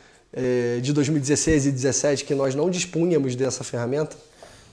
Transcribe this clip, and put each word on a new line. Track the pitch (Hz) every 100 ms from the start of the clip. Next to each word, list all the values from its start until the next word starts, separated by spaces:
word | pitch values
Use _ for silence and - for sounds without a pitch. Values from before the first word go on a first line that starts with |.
| - - _
é, | - 127 123 120 120
de | 127
dois | 147 143
mil | 156
e |
dezesseis | 131 143 - 156 139
e |
dezessete, | 131 139 120 147 139
que | -
nós | 139 139
não | 131 175
dispunhamos | 180 - 160 175 160 135 123
dessa | 131 117
ferramenta? | - 123 120 143 151 - - - - - -